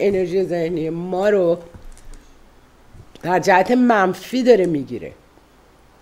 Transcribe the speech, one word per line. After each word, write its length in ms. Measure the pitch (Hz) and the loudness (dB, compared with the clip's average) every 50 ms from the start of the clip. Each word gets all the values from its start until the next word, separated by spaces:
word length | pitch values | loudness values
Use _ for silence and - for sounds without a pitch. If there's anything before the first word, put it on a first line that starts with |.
انرژی 440 | - 196 202 190 185 175 170 196 185 | -2 0 0 0 -2 -2 -2 -2 -2
ذهنی 460 | 151 175 170 165 165 180 160 156 160 | -2 -2 -4 -4 -4 -4 -4 -4 -4
ما 380 | 165 170 175 185 185 180 196 214 | -6 -6 -6 -6 -4 -2 0 2
رو 300 | 208 196 180 170 175 175 - - - - - - - - - - - - - - - - - - - - _ _ _ _ - - - - - - - - - | 2 2 2 2 0 -2 -4 -16 -20 -20 -20 -20 -20 -20 -20 -20 -20 -20 -20 -20 -20 -20 -20 -20 -20 -20 _ _ _ _ -20 -20 -20 -20 -20 -20 -20 -12 -6
در 160 | 165 180 180 | -2 -2 0
جهت 320 | - 196 185 185 185 185 | 2 4 4 4 4 4
منفی 720 | 247 254 247 240 226 208 185 185 180 - - - - 254 240 | 2 2 4 4 4 2 2 0 -2 -4 -10 -8 -6 -2 4
داره 240 | 254 233 196 185 | 4 4 4 4
می‌گیره. 460 | 175 160 143 131 123 123 104 80 67 - - _ _ _ - _ _ _ _ _ _ _ _ _ _ _ _ | 0 0 -4 -4 -6 -10 -10 -10 -12 -16 -18 _ _ _ -20 _ _ _ _ _ _ _ _ _ _ _ _